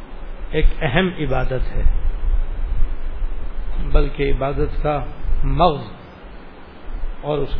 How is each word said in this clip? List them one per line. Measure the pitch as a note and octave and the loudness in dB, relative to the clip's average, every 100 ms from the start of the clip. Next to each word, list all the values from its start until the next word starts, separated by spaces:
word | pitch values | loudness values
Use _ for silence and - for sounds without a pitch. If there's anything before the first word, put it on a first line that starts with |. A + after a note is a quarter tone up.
| - - - - - | -10 -12 -12 -10 -4
ایک | D#3 D3+ - | 4 4 4
اہم | D#3 D3 F#3+ D3+ | 0 2 0 0
عبادت | C#3+ B2+ B2+ B2+ - A#2 | -2 0 0 0 0 4
ہے، | A2 - - - - - - - - - - - - - - - - - - - C#3+ | 4 4 2 0 2 2 0 -2 0 4 4 2 -4 -2 -2 -2 -4 -4 -2 -2 4
بلکہ | C#3 C#3 - C#3 | 4 4 0 0
عبادت | B2+ C3+ C#3 D3 - | 0 0 -2 -2 -2
کا | D3+ D3 B2+ - - - | -2 -2 -4 -4 0 2
مغز | C3+ C#3 F3 C#3 G#2+ - - - - - - - - - - - - - | 4 4 2 0 -6 -14 -20 -20 -20 -18 -18 -20 -20 -16 -10 -6 -6 -6
اور | C#3+ D3 | -4 -4
اس | C#3 | -2